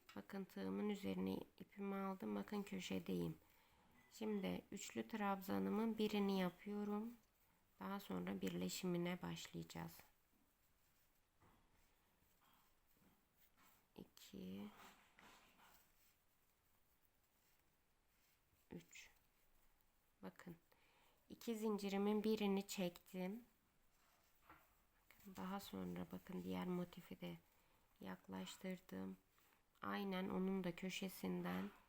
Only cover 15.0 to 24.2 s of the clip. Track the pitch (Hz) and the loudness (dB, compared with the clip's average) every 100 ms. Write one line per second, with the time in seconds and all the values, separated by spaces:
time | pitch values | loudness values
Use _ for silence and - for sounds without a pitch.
15 | - - - - - - - - - _ | -20 -20 -20 -20 -20 -20 -20 -20 -20 _
16 | - _ _ _ _ _ _ - _ _ | -20 _ _ _ _ _ _ -20 _ _
17 | _ _ _ _ _ - _ _ _ _ | _ _ _ _ _ -20 _ _ _ _
18 | _ _ _ _ _ _ _ 175 - - | _ _ _ _ _ _ _ -14 -12 -16
19 | - - _ _ _ - - - _ _ | -16 -20 _ _ _ -20 -20 -20 _ _
20 | _ _ 190 - - 170 _ - - - | _ _ -14 -12 -12 -12 _ -20 -20 -20
21 | - - - - - 220 220 202 196 196 | -20 -20 -16 -6 -2 2 4 4 4 4
22 | 202 214 214 220 202 196 196 - 180 - | 6 6 6 6 6 4 2 0 0 0
23 | - 185 185 220 240 - _ _ _ _ | -6 -4 -2 -4 -8 -20 _ _ _ _
24 | _ - | _ -20